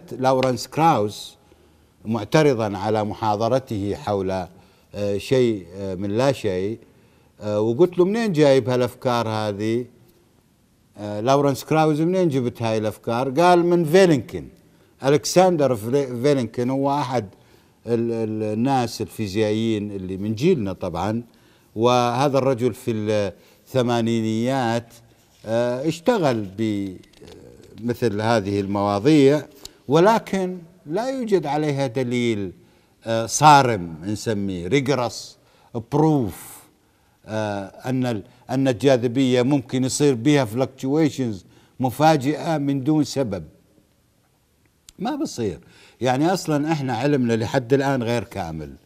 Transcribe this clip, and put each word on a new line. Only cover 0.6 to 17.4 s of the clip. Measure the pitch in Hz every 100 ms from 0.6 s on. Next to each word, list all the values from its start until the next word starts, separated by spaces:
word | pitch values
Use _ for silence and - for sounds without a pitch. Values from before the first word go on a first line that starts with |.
| -
كراوس | - 165 135 104 - - - _ _ _ _ _ _ 104
معترضا | 113 101 160 151 117 110 98
على | 104 107
محاضرته | 107 101 110 104 113 131 131 107 101 92
حول، | - 104 95 95 85 - - _ _ 98
آه، | 104 101
شيء، | - 131 123 104 85 92
آه، | 98 92
من | 101 107
لا | 135
شيء، | 131 107 90 98 113 - _ _ _ _ _
آه، | 104 107
وقلت | 110 117 175 180
له: | 175
"منين | 220 226
جايب | 151 147 135 120
هالأفكار | 123 123 - 127 120 113
هذه؟" | 110 107 101 107 117 120 - _ _ _ _ _ _ _ _ _ -
آه، | 104 104
لورنس | 117 139 143 135
كراوس: | - 156 156 151
"منين | 165 185 175
جبت | 135 120 117
هاي | 113 110
الأفكار؟" | 107 - - 117 135
قال: | 131 175 180 170
"من | 175 156
فيلينكن." | 180 190 143 - 90 69 - _ _ _ _
ألكسندر | 131 147 - 175 185 170 135 117
فلي-، | 110 139 131
فيلينكن | 123 135 139 113 - 123
هو | 135 139 143
أحد | 127 127 95 -